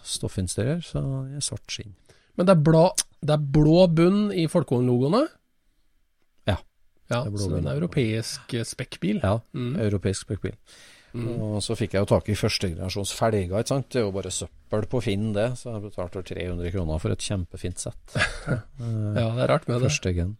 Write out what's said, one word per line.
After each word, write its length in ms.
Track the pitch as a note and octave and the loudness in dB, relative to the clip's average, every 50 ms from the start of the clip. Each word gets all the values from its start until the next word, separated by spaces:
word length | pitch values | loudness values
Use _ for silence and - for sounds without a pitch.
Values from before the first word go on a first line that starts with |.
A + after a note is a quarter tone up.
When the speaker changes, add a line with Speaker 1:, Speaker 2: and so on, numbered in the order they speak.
| - | -12
Speaker 1:
stoffinteriør, 800 | - - - - - - - F#2 F2 - - G2+ B2+ D3+ F3 D#3 | -10 -8 -6 -6 -4 -4 -4 -4 -4 -2 -2 0 0 -2 -2 -4
så 460 | - - D3 C#3+ C#3 C3+ C3+ C3 C3+ | -6 -6 -4 -4 -2 -4 -4 -6 -8
det 80 | C#3 D3 | -8 -8
er 20 | C3+ - - | -8 -6 -8
svart 120 | G#2+ - - | -8 -10 -10
skinn. 260 | - - - G#2+ F#2+ _ _ _ - _ _ _ - | -12 -12 -12 -14 -18 _ _ _ -20 _ _ _ -2
Speaker 2:
Men 100 | - F3+ | 2 6
det 120 | F3+ G3 D#3+ | 6 6 8
er 40 | |
blå, 300 | C#3+ E3 D#3+ D#3+ E3 F#3 - - - - - - - | 8 6 8 8 6 6 4 0 -6 -6 -6 -6 -2
det 60 | C#3 | 0
er 80 | D3+ D3+ | 0 0
blå 500 | D3+ C#3 C3+ D3+ D3+ D3+ D#3+ F3 F#3+ F3+ D#3+ | 0 2 4 6 6 8 8 8 8 6 6
bunn 360 | D#3+ E3+ F3+ G3 G#3 G#3+ G#3 G3 | 6 6 6 6 4 2 0 0
i 140 | F#3 E3 D3+ | 0 0 2
Folkvogn-logoene? 800 | - F3 C#3 - C3 B2 B2 B2+ B2 A#2+ B2+ C#3+ F3+ A#3+ D4+ E4 - _ _ _ _ _ _ _ _ _ _ _ _ _ _ _ _ _ _ _ _ _ - | 2 0 2 2 2 2 2 4 4 4 4 4 4 2 2 0 -2 _ _ _ _ _ _ _ _ _ _ _ _ _ _ _ _ _ _ _ _ _ -2
Speaker 1:
Ja. 120 | - G2 - - _ _ _ _ _ _ _ _ - | -2 -2 -2 -2 _ _ _ _ _ _ _ _ -4
Speaker 2:
Ja, 140 | A#2 A#2+ B2+ | -4 -4 -2
Speaker 1:
Det 40 | G#2 | -4
er 100 | G2+ G2+ | -4 -2
blå 20 | |
Speaker 2:
så 100 | G2+ F#2 | -2 0
det 40 | - | 0
er 40 | - | 0
en 60 | - | 0
Speaker 1:
bunn. 260 | C#3+ C3+ D3 E3+ F3 | -2 -2 -2 -2 -2
Speaker 2:
europeisk, 640 | - D#3 B2+ A2 A2 A2+ A2+ - - - - - - | 0 0 0 2 0 -2 -4 -6 -8 -12 -10 -6 -4
eh, 100 | A#2 A2+ | -4 -4
spekkbil. 560 | - - - B2 - - - - F3+ G#3+ G3+ B2+ | -4 -6 -10 -10 -10 -8 -6 -2 -2 -2 0 2
Speaker 1:
Ja, 160 | F#2+ G2+ A2+ - _ - | 2 0 0 -2 _ -8
Speaker 2:
Mm. 220 | C#3+ B2 A#2+ C3+ G3 | -6 -4 -4 -2 0
Speaker 1:
europeisk 480 | A2+ G#2 G#2 G2 - G2+ F#2+ - - | 0 0 0 0 0 0 -2 -2 -4
spekkbil. 300 | - G#2+ F#2+ - - G#2 - _ _ - - - - - - - _ - | -6 -8 -6 -6 -8 -8 -10 _ _ -20 -20 -20 -20 -20 -20 -20 _ -10
Speaker 2:
Mm. 280 | A#2+ A#2 A#2 A#2 A#2 | -8 -6 -4 -4 -4
Speaker 1:
Og 200 | A2 G#2+ G#2+ G#2 | -4 -2 -2 -2
så 140 | G2 - A2+ | -2 -2 -2
fikk 160 | - A2 F#2+ | -2 -2 0
jeg 80 | - F#2+ | 2 0
jo 40 | G2+ | 2
tak 240 | - B2 F#2 - - | 4 4 2 2 2
i 20 | G#2 | -2
førstegenerasjons 760 | - - A2 - - - F#2 E2 E2+ F#2 F#2+ - G2+ G2+ - - | 0 0 0 0 0 -2 -4 -4 -4 -6 -6 -4 -4 -6 -6 -4
felger, 360 | - A#2+ A2+ A2 G#2 F#2 F2 F#2 G#2 | 0 0 2 2 0 0 0 -2 -2
ikke 80 | A#2 - | -2 0
sant? 220 | C3+ C#3 B2+ - | -2 -2 -2 -2
Det 100 | - B2+ | -2 -2
er 40 | A2 | -2
jo 60 | G2+ | 0
bare 200 | F#2+ G2 F#2 F#2 | -2 -4 -6 -6
søppel 560 | - - G#2 - - - - - - G#2+ G2+ - | -8 -8 -10 -10 -14 -18 -10 -4 -2 -2 -2 0
på 160 | - B2+ G#2+ | -2 -2 0
Finn, 300 | A#2 G2 G2+ G#2+ A2 G#2 | 0 0 0 0 -2 0
det. 240 | G2+ A2 B2 B2+ - | 0 0 -2 -2 -6
Så 80 | - B2 A#2 | -8 -8 -8
jeg 180 | G#2+ G2+ G#2 | -8 -8 -10
betalte 320 | G2 - F2+ F2 - G2 F2+ | -8 -8 -8 -8 -6 -8 -8
tre 240 | - - F2+ F2 F2+ | -8 -8 -6 -6 -4
hundre 240 | F2 F2 F2 F2 | -4 -4 -4 -2
kroner 280 | F2 G2 F2 D#2 D#2 E2 | -2 -2 -2 -2 -2 -2
for 100 | - A2 | -2 -2
et 80 | G2+ - | -2 -2
kjempefint 580 | - - G#2+ F#2+ F2+ - - F#2+ - F2+ F#2 - | -2 -4 -4 -4 -4 -6 -8 -8 -8 -8 -6 -6
sett. 180 | - - - - - - - | -8 -10 -10 -12 -14 -6 -2
Speaker 2:
<laughs> 0 | - - - - - - - | -2 -2 -2 -4 -6 -4 -4
Speaker 1:
Eh, 680 | C3 B2 - - - C#3 A#2+ A#2 A2+ A2 G#2+ G#2 G#2 | -4 -4 -4 -10 -14 -10 -6 -4 -4 -2 -2 -2 0
Speaker 2:
Ja, 200 | A2+ A#2 A2+ A2+ | 0 0 0 0
det 80 | B2 C3 | 0 0
er 40 | B2+ C3+ | 2 2
rart 140 | D3 - - | 0 0 0
med 140 | A#2+ B2 | 0 2
det. 80 | B2+ C3+ | 2 0
Speaker 1:
første 220 | - - - F#2 F#2 | 0 0 0 0 0
gen. 220 | F2 E2 F#2 G#2+ - | 0 0 -2 -4 -8